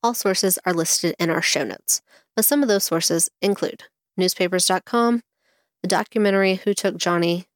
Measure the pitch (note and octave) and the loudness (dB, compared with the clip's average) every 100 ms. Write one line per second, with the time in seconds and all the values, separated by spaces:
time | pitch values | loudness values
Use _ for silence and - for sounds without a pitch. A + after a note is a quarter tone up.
0 | A#3 A#3+ G3+ F#3+ G3 F#3 - E3+ E3 - | -2 -2 -2 0 0 0 -2 -2 0 0
1 | E3+ - E3+ D#3+ - - B2 F#2 - - | -2 -2 -2 0 0 -2 -4 -8 -4 -4
2 | _ - _ - A3 D4 C4+ G3+ - E3 | _ -20 _ -2 2 2 4 2 2 0
3 | E3+ E3+ - _ G3+ G3 - - - _ | 0 0 -2 _ -2 0 -4 -8 -20 _
4 | _ - F#3 - F3+ F#3 - F#3 - A#3 | _ -2 -2 0 0 0 0 -2 0 0
5 | A#3 A#3+ - _ _ _ _ _ F#3 - | 2 0 -4 _ _ _ _ _ -2 -2
6 | - A#3 G#3 G3 F#3+ F#3 - G3+ G3 F3 | -2 0 2 2 2 0 -2 -2 -2 -2
7 | F3+ F3 E3+ F3 F3+ | 0 0 0 -2 -6